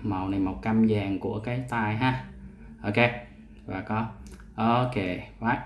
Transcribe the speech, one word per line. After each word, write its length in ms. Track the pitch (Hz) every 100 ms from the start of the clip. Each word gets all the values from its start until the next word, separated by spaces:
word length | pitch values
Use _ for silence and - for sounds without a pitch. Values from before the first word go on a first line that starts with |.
màu 260 | 113 92 95
này 100 | 98
màu 160 | 95 92
cam 300 | 113 110 110
vàng 300 | 107 98 95
của 200 | 104 107
cái 240 | 113 123 127
tai 260 | 120 107 110
ha. 300 | 131 127 - - - - - -
Ok, 120 | 104 104 120 - - - - - -
và 160 | 95
có, 260 | - 107 110 - - - - -
ok, 400 | 113 120 127 107 92 90 - -
right. 200 | 113 131